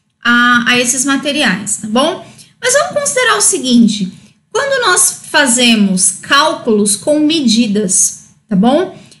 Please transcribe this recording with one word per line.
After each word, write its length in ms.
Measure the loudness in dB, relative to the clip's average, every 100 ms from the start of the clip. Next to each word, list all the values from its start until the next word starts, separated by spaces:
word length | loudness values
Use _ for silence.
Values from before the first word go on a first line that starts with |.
| _ _
a, 500 | 0 2 4 2 2
a 60 | 0
esses 280 | 0 -2 -2
materiais, 720 | -2 -2 -2 -2 -2 -6 -8
tá 100 | -4
bom? 420 | -2 -2 -4 -10 -20 -20 _
Mas 120 | -2
vamos 260 | 0 0 -4
considerar 380 | -4 -2 0 0
o 40 |
seguinte. 680 | 0 -2 2 4 4 2 -6 -10 -20 _ _
Quando 320 | -4 -2 -2 0
nós 360 | 0 -2 -4 -4
fazemos 840 | 0 2 2 2 2 2 0 -2 -4
cálculos 760 | -2 0 0 -2 -2 0 0 -2
com 240 | 0 0
medidas, 1040 | 2 0 0 2 0 0 0 0 -2 -4 -18 _ -4
tá 60 | 0
bom? 440 | 2 2 0 -8 -20 -20